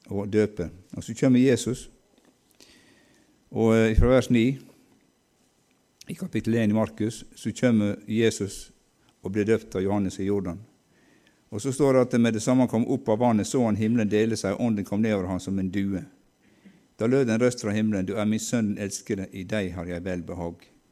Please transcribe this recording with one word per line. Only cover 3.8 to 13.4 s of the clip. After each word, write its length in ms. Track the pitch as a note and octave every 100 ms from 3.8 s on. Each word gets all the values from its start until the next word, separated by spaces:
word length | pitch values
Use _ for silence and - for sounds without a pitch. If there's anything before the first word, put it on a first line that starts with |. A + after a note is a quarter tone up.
| A2 A2
fra 100 | A#2+
vers 160 | C3 A#2+
ni, 160 | A#2+ A#2+ C3+ - _ _ _ _ _ _ _ _ _ _ _ _ _ -
i 60 |
kapittel 400 | E3+ - A2+ G#2+
en 160 | A2+ G#2+
i 40 |
Markus, 500 | G#2+ G#2+ - G#2+ - -
så 180 | - A2+
kommer 440 | G2+ B2+ A2+ G#2 G2+ -
Jesus 640 | A2 A2+ - G2 - - _ _ _ _ _
og 100 | F#2+
blir 120 | G2+
døpt 320 | G2+ A2 - F#2+
av 80 |
Johannes 340 | F#2+ G#2 F#2+ -
i 80 | G2
Jordan. 320 | G2+ F#2 E2+ A2 _ _ _ _ _ _ _ _
Og 120 | G#2
så 120 | C3+
står 220 | C3 C#3
det 60 | C3
at 200 | B2 B2
med 160 | A#2 A2
det 60 |
samme 200 | C3 B2+
han 60 | B2
kom 160 | A2 A#2
opp 160 | B2 -
av 120 | G#2+
vannet, 280 | A#2+ A2